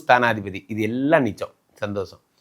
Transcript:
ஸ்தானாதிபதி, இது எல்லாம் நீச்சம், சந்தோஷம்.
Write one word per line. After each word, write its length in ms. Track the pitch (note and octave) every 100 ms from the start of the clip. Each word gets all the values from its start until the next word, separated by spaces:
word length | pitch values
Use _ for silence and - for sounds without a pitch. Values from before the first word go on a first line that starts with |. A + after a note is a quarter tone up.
ஸ்தானாதிபதி, 640 | - B2 A#2+ G#2+ G2 F#2+ -
இது 160 | A2
எல்லாம் 440 | G#2+ B2 C#3 D#3+ A#2
நீச்சம், 260 | - - _ _
சந்தோஷம். 460 | _ G#2 G2+ F2+ - _ _